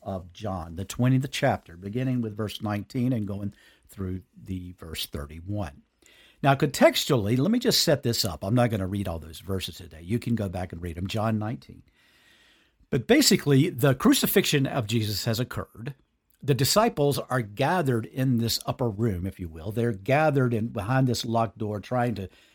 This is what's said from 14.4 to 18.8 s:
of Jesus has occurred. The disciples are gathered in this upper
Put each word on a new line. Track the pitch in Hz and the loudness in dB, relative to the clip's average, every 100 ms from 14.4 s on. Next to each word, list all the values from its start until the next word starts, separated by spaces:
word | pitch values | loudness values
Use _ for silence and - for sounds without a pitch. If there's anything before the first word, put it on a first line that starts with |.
| - 147 131 | 4 2 0
of | 139 104 | -2 0
Jesus | 117 104 104 120 | 0 0 -2 -2
has | 110 | -2
occurred. | 123 - - - 123 - _ _ _ _ | -4 -6 -10 -12 -14 -14 _ _ _ _
The | 127 | -2
disciples | 131 135 208 233 - 143 135 | 2 4 4 2 2 0 0
are | - 127 | -2 -4
gathered | 101 104 135 180 135 117 110 | -4 -2 0 2 0 0 -2
in | 135 135 120 | -2 0 2
this | 117 - - | 0 -2 -4
upper | 127 | -2